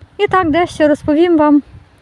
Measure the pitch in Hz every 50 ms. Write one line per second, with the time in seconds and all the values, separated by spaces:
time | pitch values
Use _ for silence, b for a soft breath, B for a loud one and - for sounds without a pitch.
0 | - - _ - 403 415 - 370 370 320 285 330 349 339 - - 311 294 294 -
1 | - - 294 302 349 359 339 302 302 302 294 294 - - - - - _ _ _